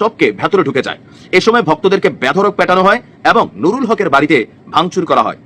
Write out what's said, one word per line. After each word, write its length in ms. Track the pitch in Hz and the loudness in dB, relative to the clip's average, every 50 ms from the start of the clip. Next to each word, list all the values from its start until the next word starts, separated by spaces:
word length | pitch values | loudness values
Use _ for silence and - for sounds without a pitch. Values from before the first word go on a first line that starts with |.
টপকে 260 | 208 - - - 156 110 101 95 | -4 -4 -2 0 -2 -2 0 -2
ভেতরে 240 | 127 160 - 190 160 | -2 0 0 0 0
ঢুকে 180 | 139 123 131 - | 0 -2 -4 -4
যায়। 120 | - 76 - - - - - - - - | -4 -8 -12 -16 -20 -20 -20 -8 -2 -2
এ 20 | 185 - | 0 2
সময় 180 | 220 233 240 202 - | 2 2 2 0 0
ভক্তদেরকে 400 | 196 - - 190 196 190 - 185 - - | -2 0 0 0 0 0 0 -2 -2 -2
বেধড়ক 320 | 127 131 151 190 196 202 190 - | -4 -2 0 0 0 0 0 0
পেটানো 220 | 175 160 180 190 185 | 0 0 2 2 2
হয় 120 | 196 214 247 - - - - - 160 | 2 2 0 -4 -10 -14 -4 0 2
এবং 140 | 185 233 185 - - 92 | 4 4 2 0 -4 -4
নুরুল 240 | 120 175 240 269 254 202 | -2 -2 -2 -2 -2 -2
হকের 200 | 226 - 196 160 139 | -2 -2 0 0 2
বাড়িতে 220 | 139 147 147 156 123 104 - - - - - - | 2 2 2 2 0 0 -4 -10 -20 -18 -6 -4
ভাঙচুর 300 | 147 170 180 - 185 170 | -2 -2 -2 -2 -4 -2
করা 200 | 151 135 123 110 | 0 0 0 0
হয়। 100 | 98 76 - - | -2 -4 -10 -12